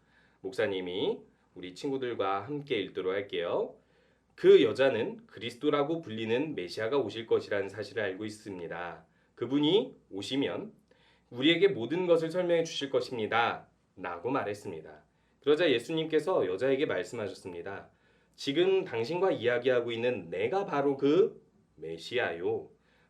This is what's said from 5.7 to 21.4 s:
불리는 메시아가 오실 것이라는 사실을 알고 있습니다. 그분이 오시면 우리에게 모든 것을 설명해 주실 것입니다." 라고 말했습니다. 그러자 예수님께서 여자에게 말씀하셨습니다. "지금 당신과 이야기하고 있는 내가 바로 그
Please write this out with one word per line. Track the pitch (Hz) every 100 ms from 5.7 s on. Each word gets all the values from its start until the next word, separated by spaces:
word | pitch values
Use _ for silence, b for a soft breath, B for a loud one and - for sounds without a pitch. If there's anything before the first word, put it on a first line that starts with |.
| 143 143 165
불리는 | 110 110 110 123 156
메시아가 | 110 87 107 113 143
오실 | 107 113 113
것이라는 | 113 - 104 98
사실을 | 104 101 113
알고 | 101 95
있습니다. | 110 107 104 92 82 82 87 80 - b b
그분이 | - 120 143 147 202 262 - -
오시면 | 95 101 135 104 90 220 - _ b b b b
우리에게 | 120 147 170 196
모든 | 113 117 170 180
것을 | 165 160
설명해 | 185 175 170
주실 | 165 - 139
것입니다." | 127 - 120 104 110 113 - - _ _ -
라고 | 92 87 117
말했습니다. | 135 104 104 107 80 78 76 _ _ _ _
그러자 | 139 151 170
예수님께서 | 117 - 160 156 156 160 170 92
여자에게 | 95 131 135
말씀하셨습니다. | 156 92 90 120 101 - 98 87 92 95 82 b b b b b
"지금 | 139 143 185 190
당신과 | 143 117 117 175 190
이야기하고 | 131 117 120 127 123 117
있는 | 117 123 104 82
내가 | 87 117 190 196
바로 | 143 139 135
그 | 139 170 226 -